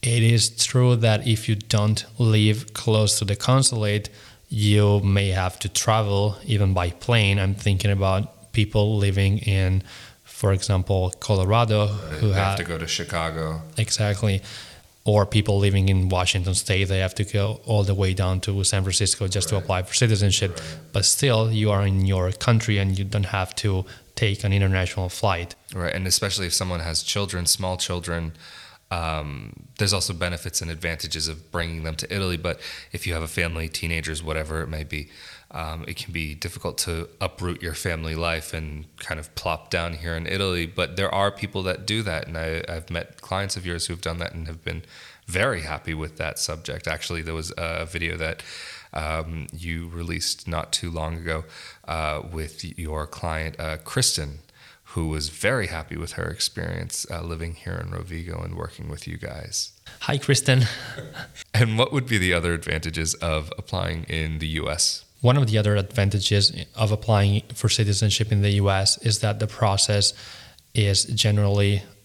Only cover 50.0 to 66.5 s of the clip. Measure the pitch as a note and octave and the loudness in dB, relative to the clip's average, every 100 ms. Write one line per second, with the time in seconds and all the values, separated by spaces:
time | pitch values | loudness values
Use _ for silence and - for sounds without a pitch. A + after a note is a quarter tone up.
50 | E2+ E2+ - - - D#2+ D#2+ - F2 E2 | -6 -4 -4 -6 -6 -6 -4 -4 -4 -6
51 | D#2 E2 E2 D#2+ D#2 - - - - D#2+ | -6 -6 -4 -6 -6 -16 -20 -18 -8 -4
52 | D#2 D2+ - E2+ D2+ - F2 - D#2+ D#2 | -2 -4 -6 -8 -8 -10 -14 -10 -6 -6
53 | D2+ - E2+ D#2+ D#2+ - D#2+ D#2 - - | -6 -6 -6 -4 -6 -6 -8 -8 -6 -2
54 | B2+ - D2 D2 - _ - - _ - | 0 0 -6 -10 -18 _ -20 -20 _ -4
55 | D#2+ D#2 D2+ - G2+ B2+ F#2 E2 D2+ D#2 | -2 -2 -6 -4 -2 -2 -4 -6 -8 -10
56 | E2 - E2 D#2+ - - E2+ E2+ E2+ - | -8 -6 -8 -4 -6 -4 -6 -6 -6 -8
57 | - E2+ E2+ E2 E2+ E2 - F2 E2+ F2+ | -8 -8 -6 -6 -8 -8 -10 -8 -8 -8
58 | F2 E2+ E2+ E2 E2+ E2+ E2 - D2+ D2+ | -8 -10 -8 -8 -8 -8 -10 -10 -12 -10
59 | - E2 - - D#2+ - - _ - - | -10 -10 -10 -10 -8 -8 -8 _ -20 -10
60 | - D3 - C3+ - C3 A#2 - - - | -4 -2 2 2 4 4 4 0 -10 -12
61 | - - - - - G#2 A#2 A2 B2+ C#3+ | -14 -14 -16 -16 -2 2 2 4 2 2
62 | B2 A2 F#2 F2 E2+ E2+ D#2+ D#2 E2 D#2+ | 0 2 4 4 2 -2 -2 -2 -2 -2
63 | D#2+ - E2+ D#2 D2 - - F#2 F2+ E2 | -2 -2 0 -2 -4 -10 -6 -4 -2 -4
64 | - D#2+ D#2 D#2 D#2 D#2 D2+ D2+ - - | -4 -4 -2 -4 -4 -4 -4 0 -2 -2
65 | - _ A#2 C#3 A#2 G#2+ G#2 G#2 F#2+ - | -12 _ 4 4 4 4 4 2 0 2
66 | G2+ G2+ F#2+ G2+ G2 | 2 2 2 4 2